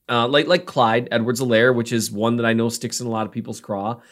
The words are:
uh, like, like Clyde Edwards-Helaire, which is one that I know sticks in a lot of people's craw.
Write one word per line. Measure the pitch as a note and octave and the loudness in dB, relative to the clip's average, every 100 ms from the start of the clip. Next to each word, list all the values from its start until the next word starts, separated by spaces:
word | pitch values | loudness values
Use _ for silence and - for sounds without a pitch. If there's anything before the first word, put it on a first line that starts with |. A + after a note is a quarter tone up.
| - | -4
uh, | A#2+ A#2+ | 0 2
like, | C#3+ D#3 | 2 4
like | F3+ F3+ | 2 0
Clyde | - A#2 A#2 B2 | 2 2 2 0
Edwards-Helaire, | A#2 A2+ A#2+ C3 A2 B2 A#2+ | -2 -2 -2 2 4 4 2
which | A#2 | 0
is | A#2 G2+ | -2 -2
one | G2+ A2+ A#2+ | -2 -2 0
that | A#2 | 0
I | |
know | A2+ A#2 | 0 0
sticks | A2+ A#2 - | -4 -8 -8
in | B2 | -6
a | |
lot | A2+ G#2+ | -6 -6
of | |
people's | A#2 A2+ A2 | -8 -10 -12
craw. | - G2+ G2+ A#2+ - | -8 -6 -6 -8 -12